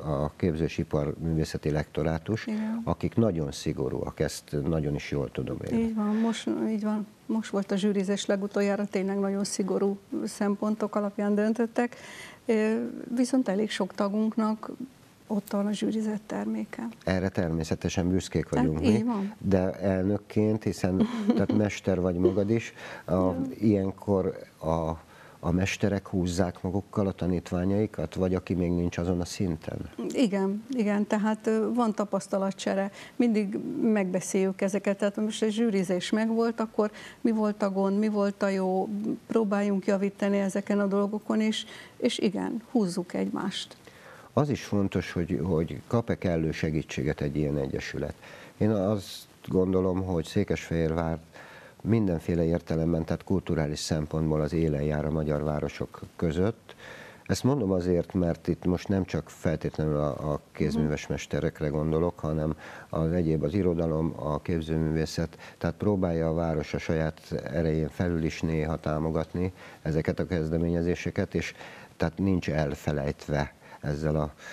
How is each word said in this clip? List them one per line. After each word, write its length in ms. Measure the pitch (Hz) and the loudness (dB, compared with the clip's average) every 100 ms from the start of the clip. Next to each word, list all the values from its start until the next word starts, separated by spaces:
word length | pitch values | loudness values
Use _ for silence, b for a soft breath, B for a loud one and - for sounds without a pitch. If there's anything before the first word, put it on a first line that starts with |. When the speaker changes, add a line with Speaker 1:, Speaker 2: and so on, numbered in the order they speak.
| 78 69 | -4 -2
Speaker 1:
a 100 | 76 - | -2 0
Képzős 420 | 95 78 78 - | -2 0 -2 -2
Iparművészeti 920 | 80 78 73 - 82 80 76 76 78 | -2 0 0 -2 0 0 0 -2 0
Lektorátus, 760 | 76 73 76 80 80 - 110 - | 0 -2 -2 0 0 -2 -4 -2
Speaker 2:
Igen. 340 | 214 220 226 | -4 -2 -4
Speaker 1:
akik 300 | - - 87 | -2 -2 0
nagyon 380 | - 113 82 71 | 2 2 2 -4
szigorúak, 680 | - 80 73 65 67 65 - | -4 -4 -2 -2 -2 -6 -2
ezt 360 | 73 - - 73 71 | -2 -2 -6 -2 0
nagyon 280 | 80 71 | 0 0
is 160 | 71 - | -2 -2
jól 200 | 71 60 | -4 -4
tudom 280 | - 64 - - | -4 -6 -6 -2
én. 80 | 226 | -2
Speaker 2:
Így 160 | 226 | 0
van, 220 | 220 208 214 | 0 0 2
most, 320 | 226 220 226 220 220 | 0 0 -4 -2 -2
így 120 | 220 | -2
van. 220 | 214 214 196 - - | -2 -2 -4 -10 -4
Most 240 | 220 - | -4 0
volt 200 | 202 196 | -2 0
a 60 | 202 | 0
zsűrizés 500 | 208 202 190 196 - | 2 2 0 0 0
legutoljára, 600 | 202 202 202 202 202 202 | 0 0 0 2 0 0
tényleg 320 | 202 196 202 | 0 0 0
nagyon 260 | 196 196 | 0 0
szigorú 540 | 196 - 190 190 196 202 - - | -2 -2 0 2 2 0 -6 -4
szempontok 720 | 220 - 202 202 214 214 208 | -4 0 0 2 0 0 0
alapján 400 | 214 202 202 202 | 0 -2 -2 2
döntöttek. 640 | 208 214 226 226 - 240 - B B B B - | 4 2 2 0 0 -2 -4 B B B B 0
Ö, 280 | 220 214 226 240 - - 247 | 2 2 0 -2 -6 -4 0
viszont 320 | 247 262 254 | 2 2 2
elég 220 | 196 214 | 0 0
sok 240 | - 190 | 0 -2
tagunknak 760 | - 202 208 220 220 214 220 - - - - - - - | 0 0 2 2 2 0 -2 -6 -10 -12 -14 -20 -20 -4
ott 200 | 208 - | -4 0
van 160 | 202 202 | 0 0
a 60 | |
zsűrizett 500 | 202 220 220 214 214 - | 0 0 0 -2 -4 -4
terméke. 640 | 202 214 220 214 - 226 220 | -6 -4 -4 -6 -8 -10 -6
Speaker 1:
Erre 240 | - 92 95 | -2 0 0
természetesen 800 | - 85 82 78 87 87 - 87 | 0 0 0 0 -2 0 2 2
büszkék 360 | 92 - 85 73 | 2 2 -2 2
Speaker 2:
Hát 60 | |
Speaker 1:
vagyunk 320 | - - 78 247 | 2 2 4 4
Speaker 2:
így 60 | |
Speaker 1:
mi, 100 | 214 | 4
Speaker 2:
van. 320 | 233 214 196 - | 2 -2 -4 -4
Speaker 1:
de 340 | 101 92 92 | 2 4 4
elnökként, 880 | - 98 95 95 104 - 107 107 107 | 0 0 2 2 0 0 2 2 2
hiszen 400 | 104 87 92 92 226 | -2 0 0 2 2
Speaker 2:
<laughs> 200 | 233 208 | 2 2
Speaker 1:
tehát 180 | - 98 | 2 4
mester 480 | 104 104 - - 90 | 4 2 0 0 2
vagy 140 | 90 | 2
magad 360 | 87 92 95 101 | 4 4 4 2
is, 220 | 113 - B B B | 0 0 B B B
a, 80 | - | 0
Speaker 2:
Ja. 280 | 92 92 87 90 - | 2 4 2 -2 2
Speaker 1:
ilyenkor 800 | 107 101 95 - - 95 92 - - - | 4 4 2 -2 2 2 2 -4 -12 -6
a, 100 | 80 82 80 80 - B B B | 0 0 0 -4 -8 B B B
a 100 | 82 | 0
mesterek 560 | 90 95 - 104 98 - | 2 2 0 0 0 -2
húzzák 540 | 98 90 87 90 - | -2 0 2 0 0
magukkal 440 | 95 98 - - 98 | -4 -2 -2 0 0
a 60 | |
tanítványaikat, 1040 | - 87 87 - 90 92 101 107 - 80 | 0 0 -2 0 0 2 2 0 -2 -6
vagy 200 | 90 92 | 0 0
aki 200 | 90 - | 0 0
még 160 | 87 87 | 0 2
nincs 280 | 87 87 - | 2 0 0
azon 220 | 87 90 | 0 0
a 40 | |
szinten? 540 | 85 - 95 80 - - 85 - 233 | -2 -2 -2 -2 -6 -8 -10 -8 -6
Speaker 2:
Igen, 560 | 294 226 196 196 208 226 | 0 0 2 0 -2 -4
igen, 360 | 254 208 202 202 | -2 0 0 0
tehát, 400 | 208 214 220 226 | 0 0 0 0
ö, 260 | 220 214 | 0 0
van 200 | 233 226 | 2 0
tapasztalatcsere. 960 | 202 202 196 - 196 196 - 208 190 196 B B - | 0 -2 -2 -2 -2 -2 -2 -2 0 -2 B B 0
Mindig 420 | 240 214 196 220 - - | 2 2 0 -4 -4 0
megbeszéljük 800 | 233 214 185 185 - 190 190 190 | 2 4 2 -2 0 0 0 0
ezeket, 380 | 196 196 202 196 | 0 0 0 0
tehát 180 | 202 214 | 0 0
most 260 | 214 208 | -2 0
egy 100 | 220 | 0
zsűrizés 580 | 208 233 196 185 180 - | 2 2 2 2 0 2
megvolt, 500 | 220 226 226 233 226 | 0 2 2 2 0
akkor 300 | 220 - 208 B B B | -2 0 0 B B B
mi 100 | 240 | 0
volt 320 | 220 214 208 | 2 0 0
a 80 | 202 | 0
gond, 280 | 190 196 196 | 2 2 2
mi 100 | 214 | 2
volt 340 | 208 202 196 | 2 0 2
a 60 | 196 | 0
jó, 400 | 190 185 190 220 202 220 247 - | 2 0 0 -2 -4 -4 -6 0
próbáljunk 600 | 226 208 202 202 196 196 | 0 2 2 2 0 2
javítani 520 | 196 202 - 202 202 | 2 0 0 0 2
ezeken 420 | 196 202 202 202 | 2 -2 0 2
a 60 | 202 | 2
dolgokon, 540 | 202 202 214 - 220 | 2 0 -2 -2 0
és, 240 | 214 214 - B B B | 2 0 -6 B B B
és 220 | 247 - | 0 2
igen, 440 | 208 196 190 226 - | 0 0 -2 -4 -2
húzzuk 440 | 240 185 180 175 | 0 0 -2 -4
egymást. 600 | 190 196 - 208 - - - B B B B B | -4 -2 -2 -4 -6 -10 -16 B B B B B
Speaker 1:
Az 160 | - 147 | 0 2
is 140 | 107 | 0
fontos, 480 | - 101 98 95 - | 0 0 2 0 -2
hogy, 280 | 90 85 82 | -2 0 0
hogy 360 | 90 80 82 71 - | 2 2 0 -4 0
kap-e 320 | 117 117 85 | 0 0 -2
kellő 320 | 95 82 80 | 0 0 0
segítséget 680 | 76 80 78 - - 69 73 | 0 -2 -2 -2 -2 -2 -2
egy 160 | 73 73 | -2 0
ilyen 200 | 73 71 | 0 0
egyesület. 580 | 67 - - - 71 - B B B - | -2 -4 -6 -6 -6 -8 B B B 0
Én 140 | 107 | 2
azt 560 | 107 95 104 - - - - - | 4 2 0 -4 -14 -16 -18 0
gondolom, 540 | 92 92 92 92 90 | 2 4 4 2 0
hogy 220 | 92 85 | 0 -2
Székesfehérvár 920 | 78 104 98 82 - 82 80 82 82 80 82 B B B B B | 0 0 0 -2 -2 0 2 0 0 -4 -8 B B B B B
mindenféle 640 | 85 113 98 82 - 85 | 2 2 4 0 2 2
értelemben, 600 | 82 85 - 82 82 82 | 4 2 0 0 2 2
tehát 200 | 82 85 | 0 -4
kulturális 540 | - 92 - 80 73 73 | 0 0 2 0 0 -2
szempontból 600 | - 80 76 80 80 76 | -2 0 0 0 2 2
az 120 | 76 | 2
élen 300 | 82 80 71 | 2 2 2
jár 220 | 73 76 | 0 0
a 60 | 73 | 0
magyar 320 | 78 76 73 | 0 0 0
városok 580 | 76 73 71 - - - 92 - | 0 -2 -4 -4 -10 -10 -16 -2
között. 580 | 85 78 101 - - - B B B B - | 0 2 0 -2 -12 -20 B B B B -4
Ezt 180 | 101 | 0
mondom 260 | 123 143 98 | 2 2 2
azért, 440 | 92 90 87 82 | 2 4 2 2
mert 340 | 95 85 82 - | 2 2 0 -2
itt 160 | 82 | -2
most 240 | 90 90 - | 0 0 0
nem 160 | 98 | 0
csak 260 | 90 80 - | 0 -4 -6
feltétlenül 640 | - - 78 76 - 78 73 | -4 -2 -2 -2 -2 0 0
a, 360 | 73 64 78 | 0 -2 -4
a 80 | 71 - | -4 -6
kézműves 500 | - 76 76 76 73 | -2 0 2 0 -2
Speaker 2:
Mhm. 100 | - | -4
Speaker 1:
mesterekre 560 | 71 - 71 78 - 76 | -6 -2 -2 -2 -2 -2
gondolok, 500 | 73 78 78 87 - | 0 2 2 2 0
hanem 380 | 78 78 78 78 B B B | -2 0 0 -2 B B B
az 240 | 80 80 | -2 2
egyéb, 300 | 87 80 78 | 2 2 2
az 120 | 73 | 2
irodalom, 600 | 98 90 82 82 78 80 - | 2 2 2 2 2 0 -2
a 240 | 73 76 | -4 -2
képzőművészet, 960 | - 85 80 80 78 80 78 - 82 - B B | -2 -2 0 0 2 2 0 -2 -4 -6 B B
tehát 180 | 85 - | -4 0
próbálja 520 | 101 98 92 82 80 | 0 2 2 2 0
a 60 | |
város 400 | 80 82 76 73 | 0 0 0 -2
a 40 | 73 | -4
saját 540 | - 80 78 - - 80 - | -2 0 0 -4 -8 -8 -4
erején 360 | 76 78 78 76 | 0 2 2 -2
felül 360 | - 90 82 | -2 0 0
is 160 | 80 - | 0 -2
néha 360 | 82 80 78 78 | -2 0 0 -2
támogatni 760 | 78 78 80 80 80 87 92 B B B | -2 -2 0 -2 -2 -2 -4 B B B
ezeket 360 | 78 78 78 80 | -2 0 0 0
a 80 | 82 | 0
kezdeményezéseket, 1080 | 90 78 82 85 85 87 85 87 - 95 | 0 0 0 2 2 0 0 -2 -2 -2
és 200 | 85 - B B B B - | -2 -4 B B B B -2
tehát 220 | 82 - | -2 2
nincs 320 | 98 90 - | 2 2 2
elfelejtve 1040 | 76 73 71 - 73 71 - - 73 73 - B B | 0 0 -2 -2 -2 -2 -4 -2 -2 -2 -8 B B
ezzel 360 | 71 73 78 76 | -4 -2 0 0
a, 160 | 76 - B | 0 -6 B